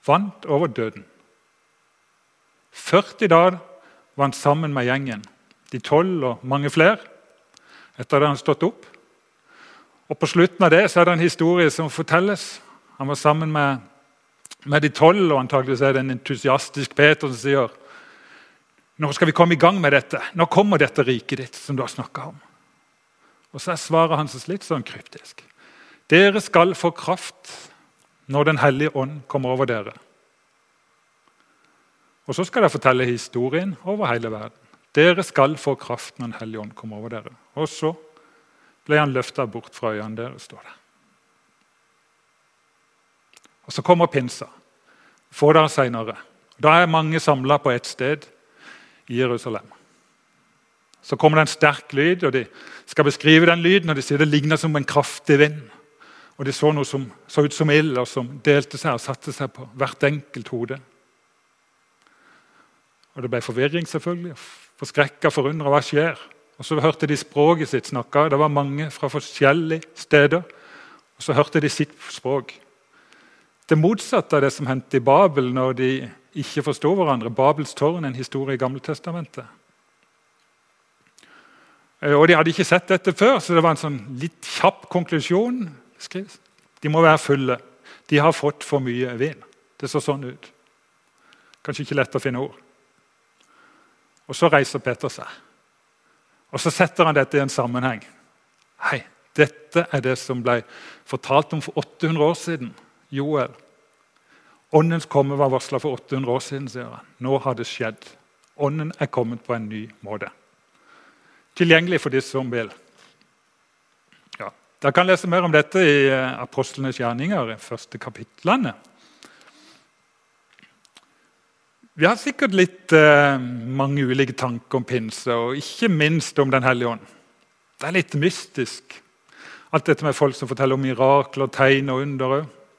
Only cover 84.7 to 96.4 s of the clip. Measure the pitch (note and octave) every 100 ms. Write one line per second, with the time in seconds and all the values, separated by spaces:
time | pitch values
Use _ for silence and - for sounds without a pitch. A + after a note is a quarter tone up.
84.7 | - - F3+ E3+ E3 - F3+ A#3+ B3+ F#3
85.7 | C3 _ _ - F3+ G3+ - _ _ _
86.7 | _ D3+ D#3 E3 D#3 - C#3 B2+ A#2+ -
87.7 | _ - - - D3 D3+ D#3 D3 - -
88.7 | C#3+ B2+ A#2+ B2+ A#2 D3 D3 - _ _
89.7 | _ C#3 D3+ C#3+ C#3 B2+ - - _ _
90.7 | _ _ _ _ _ _ _ _ _ -
91.7 | C#3 C#3+ C#3 B2+ C3+ C#3 B2 C#3+ - _
92.7 | _ _ _ _ _ _ _ _ _ _
93.7 | _ _ _ _ _ _ C3+ E3+ D#3 C3+
94.7 | C3 C3 A#2+ C3 - A#2 - _ _ _
95.7 | _ _ _ _ _ _ _